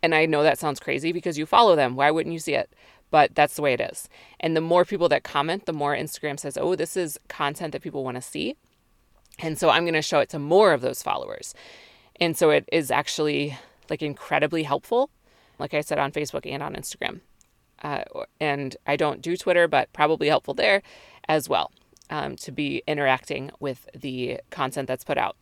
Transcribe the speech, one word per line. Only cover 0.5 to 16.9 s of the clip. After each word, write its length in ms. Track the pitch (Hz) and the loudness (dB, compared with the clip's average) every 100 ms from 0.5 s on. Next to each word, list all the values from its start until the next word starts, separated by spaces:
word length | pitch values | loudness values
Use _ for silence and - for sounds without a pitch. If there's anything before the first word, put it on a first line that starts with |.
| - | 2
sounds 220 | 156 139 | -2 -4
crazy 320 | - 139 160 | -4 -4 -2
because 260 | 170 175 151 | -2 -4 -4
you 80 | 156 | 2
follow 300 | - 233 165 | 6 8 8
them. 200 | 131 127 | 4 4
Why 140 | 143 | 2
wouldn't 240 | 160 - | 2 -2
you 60 | 165 | -6
see 160 | 160 139 | -2 -2
it? 180 | - _ - _ _ | -2 _ -20 _ _
But 240 | 151 147 - | 4 4 4
that's 200 | 147 - | 2 2
the 60 | |
way 120 | 147 | 0
it 80 | 120 | 0
is. 280 | - - - - - _ | -2 -6 -16 -20 -20 _
And 180 | 160 160 | 0 0
the 40 | |
more 240 | 165 175 175 | 4 4 4
people 240 | 196 170 | 2 2
that 140 | 147 | 2
comment, 440 | - 147 147 185 - | 0 -2 0 -2 -4
the 60 | |
more 220 | 160 143 143 | -4 -2 -2
Instagram 440 | 151 - 151 139 | -4 -6 -8 -6
says, 180 | 143 - | -8 -2
"Oh, 160 | 147 185 | 0 0
this 220 | 165 - | -2 -2
is 220 | 170 - _ | -4 -6 _
content 460 | - 147 151 165 | -4 -4 -2 -8
that 100 | 147 | -8
people 200 | 175 143 | -8 -6
wanna 200 | 131 123 | -6 -8
see. 320 | - 151 180 294 _ _ _ _ _ _ _ - | -10 -6 -6 -8 _ _ _ _ _ _ _ -10
And 220 | 160 156 | -8 0
so 100 | 170 | 4
I'm 160 | 135 170 | 4 2
gonna 160 | 160 | -2
show 180 | 151 156 | 0 0
it 80 | 131 | 0
to 100 | 156 | -4
more 340 | 143 180 208 | 2 6 6
of 80 | 147 | 4
those 220 | 127 123 | 0 -4
followers." 500 | - - - - - - - - - _ _ _ | -6 -6 -6 -10 -14 -18 -20 -20 -20 _ _ _
And 160 | 170 156 | -2 4
so 140 | 165 | 4
it 180 | 147 - | 4 2
is 180 | 165 143 | -2 0
actually, 680 | - 147 - 151 143 143 131 - _ _ | 0 -2 -2 -2 0 -4 -8 -18 _ _
like, 100 | 156 | -6
incredibly 600 | 151 143 - 143 143 165 | -6 -8 -2 0 0 0
helpful, 480 | 156 143 - 240 277 _ _ _ _ _ | -2 -2 0 0 0 _ _ _ _ _
like 140 | 147 151 | -4 -4
I 60 | |
said, 180 | 151 151 | -2 -2
on 120 | 139 | 0
Facebook 400 | 147 147 143 156 | -2 -4 -6 -8
and 100 | 139 | -8
on 140 | 151 147 | -8 -10
Instagram. 460 | - | -12